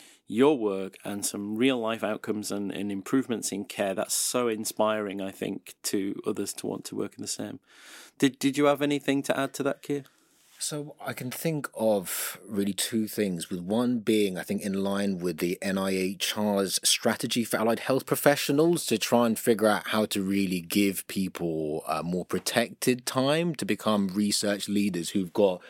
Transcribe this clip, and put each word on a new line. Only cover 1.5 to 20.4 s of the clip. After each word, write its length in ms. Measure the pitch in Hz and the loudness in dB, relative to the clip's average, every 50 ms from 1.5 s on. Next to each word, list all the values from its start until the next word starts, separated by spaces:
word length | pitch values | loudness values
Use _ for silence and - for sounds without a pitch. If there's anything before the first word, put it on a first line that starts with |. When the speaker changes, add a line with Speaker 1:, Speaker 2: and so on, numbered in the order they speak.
| 107 | -2
Speaker 1:
real 220 | 110 127 135 131 120 | 2 2 2 2 2
life 240 | 110 110 113 107 | -2 -4 -4 -2
outcomes 480 | 107 101 107 - - 110 104 104 101 - | -2 -4 -4 -4 -4 -6 -6 -4 -4 -6
and, 220 | 98 101 101 95 | -6 -4 -4 -6
and 180 | - - 101 101 | -6 -4 -4 -4
improvements 640 | 101 98 - - - 135 123 - 117 101 - - | -4 -6 -4 0 0 0 0 0 -4 -4 -4 -4
in 140 | 95 98 101 | -6 -6 -8
care, 260 | - - - 101 95 | -6 -4 -2 -2 0
that's 220 | 95 107 - - - | 0 -2 -4 -2 -2
so 340 | - - - - 123 123 117 | -2 -2 -2 0 0 0 0
inspiring, 720 | 110 107 107 - - - 110 107 107 107 104 98 95 98 | -2 -2 -4 -6 0 2 2 2 2 0 -2 -4 -4 -6
I 100 | 95 95 | -6 -6
think, 440 | 98 - 107 101 98 - - - - _ | -6 -6 -6 -6 -6 -8 -10 -16 -18 _
to 360 | - - - 101 95 101 - - - | -6 -4 -2 -2 -2 -2 -4 -6 -4
others 280 | 110 107 107 101 - - | -4 -4 -4 -4 -6 -6
to 120 | - - | -8 -6
want 200 | 104 104 - - | -6 -6 -6 -8
to 100 | - 110 | -8 -8
work 200 | 104 101 101 - - | -6 -8 -8 -8 -10
in 20 | |
the 80 | 107 98 | -8 -8
same. 320 | - - 107 104 104 - _ _ - - - - - - - - _ - | -8 -8 -8 -10 -10 -14 _ _ -20 -20 -20 -20 -20 -20 -20 -12 _ 2
Did, 200 | 139 135 117 - | 2 2 2 2
did 180 | 135 139 131 | -2 0 2
you 80 | 143 147 | 4 4
have 160 | 143 143 143 | 4 4 4
anything 420 | 147 143 147 139 - 139 135 139 135 | 2 0 0 0 2 2 0 0 2
to 140 | - 147 135 | 0 -2 -2
add 140 | 135 135 - | -2 -4 -4
to 80 | - 135 | -2 -2
that, 180 | 139 139 - | -2 -2 -4
Keir? 220 | - - 143 139 135 - _ _ _ _ _ _ _ _ - | -6 -6 -6 -6 -6 -10 _ _ _ _ _ _ _ _ -12
Speaker 2:
So 380 | - - - 156 147 147 151 - - - | -8 -8 -6 -6 -8 -10 -10 -14 -12 -10
I 80 | 135 | -10
can 180 | 117 - 131 127 | -8 -6 -8 -8
think 380 | - - - 165 160 147 127 - - | -6 -2 -2 -2 -2 -2 -4 -6 -2
of 640 | - 110 110 104 98 87 - - - - - - - - - | 2 4 4 4 4 2 -2 -6 -6 -6 -6 -8 -10 -10 -4
really 240 | 110 101 101 101 | 0 0 0 0
two 340 | 98 - - - 120 110 107 | 0 -2 -2 0 0 0 -2
things, 440 | 101 - 113 107 98 90 85 - - | 0 0 -2 0 0 0 -4 -6 -6
with 100 | 95 90 | -6 -6
one 380 | 87 92 107 117 123 123 123 117 | -2 0 0 2 2 2 0 0
being, 400 | 101 120 110 107 104 95 92 85 | 2 4 4 4 4 2 0 -4
I 40 | |
think, 200 | - - 101 98 | -4 -2 -4 -2
in 220 | - 101 95 98 98 | -2 -2 -2 0 0
line 340 | 98 98 101 101 98 95 87 | 0 0 0 0 0 -2 0
with 200 | 87 90 82 78 | -2 -2 0 0
the 200 | 90 87 92 - | 0 -2 0 -2
N 160 | - 101 95 | -2 -2 0
I 140 | 95 95 98 | 0 0 0
H 480 | 95 95 95 95 101 92 - - - 107 | 0 0 0 -2 -2 -4 -4 -4 -2 0
R's 400 | 104 104 101 98 98 90 - - | 0 2 2 2 2 0 0 0
strategy 640 | - - - - - 117 107 - - 117 - 123 110 | 2 2 2 4 2 0 0 0 -2 -2 0 0 0
for 140 | - - 92 | 0 0 0
allied 220 | 110 117 113 - | 2 2 2 0
health 260 | - - 131 139 - | 0 0 0 0 2
professionals 800 | - 143 - - 147 143 - - - 143 143 160 170 175 160 - | 0 0 6 6 6 6 6 2 2 4 4 6 4 4 2 2
to 100 | - 113 | 0 0
try 300 | 101 - - 123 120 120 | 0 2 4 4 6 6
and 120 | 117 110 - | 4 2 2
figure 280 | - 123 113 98 110 | 4 2 4 6 6
out 220 | 107 104 90 - - | 4 4 2 0 0
how 180 | - 110 107 | 2 2 2
to 160 | - - 101 | 2 0 -2
really 380 | 95 95 98 101 | 0 2 2 2